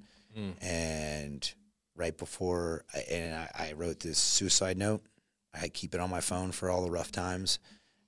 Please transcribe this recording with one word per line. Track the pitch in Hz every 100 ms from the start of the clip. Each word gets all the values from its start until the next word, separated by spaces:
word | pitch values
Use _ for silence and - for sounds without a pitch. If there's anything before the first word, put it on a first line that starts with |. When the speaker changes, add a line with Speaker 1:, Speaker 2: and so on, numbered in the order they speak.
| - - - 110
Speaker 1:
Mm. | 101 87
Speaker 2:
And | 92 82 82 80 76 76 73 71 - - _ _ _ -
right | 85 78
before, | - - 92 87 85 80 -
I, | 73
and | - 85 82 80
I, | 82 - 80
I |
wrote | 76 85 78
this | 85 76
suicide | - - 95 - 95 92
note. | 104 107 - _ _ _ _
I | 78 82
keep | - 87 90
it |
on | 92
my | 90
phone | - 90 92
for | - 92
all | 90
the | 90
rough | 85 82
times | - 90 92 95 - - - _ _